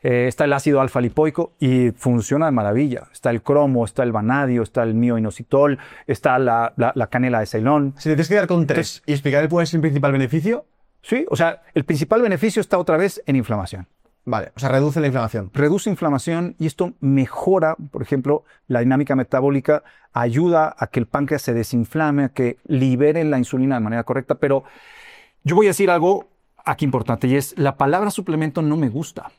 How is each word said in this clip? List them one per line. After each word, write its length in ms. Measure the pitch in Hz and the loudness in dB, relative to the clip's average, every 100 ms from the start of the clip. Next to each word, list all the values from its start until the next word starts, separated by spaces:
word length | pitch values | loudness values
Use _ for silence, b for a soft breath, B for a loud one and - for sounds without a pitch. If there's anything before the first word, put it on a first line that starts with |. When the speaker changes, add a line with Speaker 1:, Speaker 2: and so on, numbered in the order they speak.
Speaker 1:
Eh, 220 | 135 120 123 | 0 0 0
está 160 | - | 0
el 80 | 147 | 0
ácido 280 | 143 147 139 | 2 2 2
alfa 200 | 135 127 | 2 0
lipoico 540 | 120 - 156 160 165 _ | -2 0 0 0 -6 _
y 320 | 135 127 123 | 0 2 2
funciona 560 | 110 127 120 110 143 160 | 0 0 0 0 0 0
de 60 | |
maravilla. 560 | 123 104 110 147 120 - | 0 0 0 -2 -4 -12
Está 180 | - 131 | -4 -2
el 120 | 117 | -2
cromo, 420 | - 143 143 123 | 0 2 2 0
está 200 | 110 - | -2 -2
el 80 | 123 | -2
vanadio, 500 | 110 107 139 135 120 | -2 0 0 0 -2
está 220 | 107 127 | -2 -2
el 100 | 113 | 0
mioinositol, 840 | 113 123 117 110 - - 139 147 131 B B - | 0 0 0 -4 -6 -2 2 2 0 B B -6
está 320 | 131 147 127 | -2 0 2
la, 340 | 127 117 117 - | 2 0 -2 0
la, 160 | 120 | -2
la 140 | 131 113 | 0 -2
canela 320 | 123 127 117 | 0 0 0
de 60 | 107 | -2
Ceilón. 480 | 110 113 147 139 139 | -2 2 2 0 -4
Speaker 2:
Si 80 | |
te 60 | 156 | -2
tienes 180 | 151 165 | 0 2
que 60 | |
quedar 120 | 208 180 | 0 2
con 180 | 175 151 | 0 2
tres 100 | 165 165 - | 0 -2 -8
Speaker 1:
Entonces 40 | - | -4
Speaker 2:
y 60 | |
explicar 340 | 143 143 139 151 | -2 0 0 2
cuál 160 | 170 | 0
es 100 | 165 | 0
el 60 | 165 | 0
principal 320 | 156 139 143 | 0 0 0
beneficio. 540 | 135 131 156 180 247 - _ _ _ | 0 0 0 -2 -4 -6 _ _ _
Speaker 1:
Sí, 240 | - 247 349 | -4 -2 -2
o 40 | |
sea, 280 | - 165 - b | 0 0 -2 b
el 100 | 165 | -4
principal 380 | 139 151 156 220 | -2 -2 0 2
beneficio 380 | 233 180 220 226 | 2 0 0 0
está 180 | 185 180 | 0 0
otra 180 | 175 160 | 2 2
vez 260 | 190 - - | 0 -4 -2
en 80 | |
inflamación. 540 | 135 117 104 95 98 90 _ _ _ - | -2 0 -6 -6 -12 -16 _ _ _ -6
Speaker 2:
Vale, 260 | 107 - | -6 -6
o 60 | - | -6
sea, 80 | 135 | 0
reduce 320 | 135 147 156 | 2 2 0
la 60 | 147 | -2
inflamación. 440 | 127 113 110 98 | -2 -4 -6 -6
Speaker 1:
Reduce 340 | - 147 190 220 | 0 0 0 -2
inflamación 640 | 180 160 139 - 165 175 - | -2 0 -2 -2 -4 -6 -4
y 80 | 160 | -6
esto 260 | - 180 - | -2 -6 -2
mejora, 720 | 135 139 127 - - 190 156 160 147 | 2 2 0 -2 2 2 2 -2 -10
por 120 | - | -10
ejemplo, 420 | 123 135 135 151 b b - | -4 -2 0 -2 b b -4
la 120 | 123 | 0
dinámica 360 | 120 131 143 131 | 2 2 2 -2
metabólica, 680 | 120 131 139 139 131 151 b b b | 0 0 2 0 0 0 b b b
ayuda 640 | 123 120 123 175 165 156 - | -2 0 2 2 2 0 -2
a 100 | 110 | -4
que 120 | 127 | -4
el 60 | 113 | -2
páncreas 340 | 143 143 147 | -2 -2 -2
se 140 | - | -2
desinflame, 680 | 117 113 120 113 156 151 143 | -2 -2 -2 -2 -2 0 0
a 40 | 135 | -2
que 300 | - 123 - - | -2 -4 -4 -4
libere 580 | 139 135 127 147 156 | 0 2 4 2 2
la 140 | 156 135 | 0 0
insulina 380 | 123 131 135 127 | 0 0 0 0
de 40 | |
manera 240 | 107 113 | -2 -4
correcta, 300 | - 135 131 | -4 -6 -4
pero 300 | 135 143 139 B B B B B B B B | -2 0 0 B B B B B B B B
yo 140 | - 175 | 2 4
voy 100 | 208 | 4
a 40 | |
decir 200 | 180 190 | 4 2
algo 380 | 170 170 196 - _ _ _ - | 4 2 0 -4 _ _ _ -6
aquí 180 | - | -2
importante 440 | 143 131 110 113 127 | 0 0 -2 -2 2
y 80 | 139 | 0
es, 220 | 135 - | 0 -2
la 200 | 139 139 | -2 0
palabra 320 | 139 175 208 | 0 2 -2
suplemento 500 | - 180 160 156 151 | -4 -4 -2 -2 -2
no 160 | 151 156 | 0 0
me 140 | 135 | -2
gusta. 420 | 120 160 - - | -4 -8 -12 -18